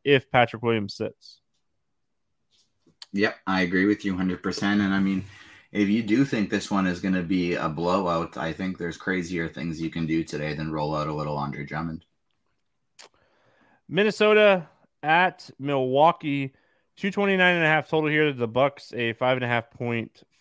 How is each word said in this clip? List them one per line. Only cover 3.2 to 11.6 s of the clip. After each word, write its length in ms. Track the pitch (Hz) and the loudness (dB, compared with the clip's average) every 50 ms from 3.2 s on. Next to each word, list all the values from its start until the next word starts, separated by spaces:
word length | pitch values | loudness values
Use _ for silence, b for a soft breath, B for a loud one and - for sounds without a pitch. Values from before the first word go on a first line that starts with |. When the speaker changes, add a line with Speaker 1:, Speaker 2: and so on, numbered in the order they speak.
| 104 110 - - _ | 0 0 0 -4 _
Speaker 2:
I 160 | 95 95 92 | 0 0 2
agree 240 | 92 87 92 92 95 | 2 2 2 2 4
with 180 | 104 104 - - | 2 2 0 -2
you 80 | 101 | -4
a 40 | 92 | -2
hundred 260 | 92 92 92 90 85 | -2 -2 -2 -2 -4
percent. 400 | - 95 87 - 101 101 104 104 | -4 -6 -4 -2 0 0 2 2
And, 100 | 101 95 | 2 2
I 60 | 95 95 | 2 2
mean, 260 | 98 98 98 95 95 B B B B B B B B B | 0 0 0 -2 -4 B B B B B B B B B
if 160 | - 104 104 98 | -2 0 0 2
you 140 | 104 117 | 2 0
do 240 | 113 101 107 127 139 | 0 2 2 2 2
think 240 | 139 139 117 101 90 | 0 0 -2 -2 -2
this 200 | 107 98 - - | -2 -4 -2 -2
one 160 | 107 98 95 | 0 0 0
is 140 | 92 87 87 | 0 -2 -2
gonna 220 | - 95 95 92 | -2 -2 -2 -2
be 320 | 87 82 95 90 87 87 85 | 0 0 0 0 0 0 -2
a 140 | - 78 80 | -2 -2 -4
blowout, 680 | 76 76 85 87 90 101 92 87 85 82 85 - - | -4 -2 0 0 0 0 0 0 -2 -2 -4 -4 -6
I 160 | - 76 82 | -8 -6 -6
think 240 | 78 - 95 95 92 | -6 -6 -6 -6 -6
there's 220 | - 87 85 82 - | -6 -8 -8 -10 -8
crazier 500 | - 98 92 92 85 85 90 82 82 80 | -6 -4 -4 -4 -4 -4 -4 -6 -6 -6
things 320 | - - - 85 78 78 | -8 -8 -8 -8 -6 -6
you 80 | 82 80 | -8 -6
can 160 | - 85 82 | -4 -6 -4
do 180 | 78 80 82 | -2 -2 -2
today 300 | 78 - 78 73 73 76 | -4 -4 -8 -6 -6 -6
than 180 | 73 76 78 80 | -6 -6 -6 -6
roll 240 | 78 78 76 76 78 | -6 -4 -4 -4 -4
out 120 | 76 76 | -4 -4
a 80 | 78 76 | -4 -6
little 220 | 76 76 73 73 | -6 -6 -6 -6
Andre 280 | 71 71 71 71 73 | -6 -6 -6 -8 -10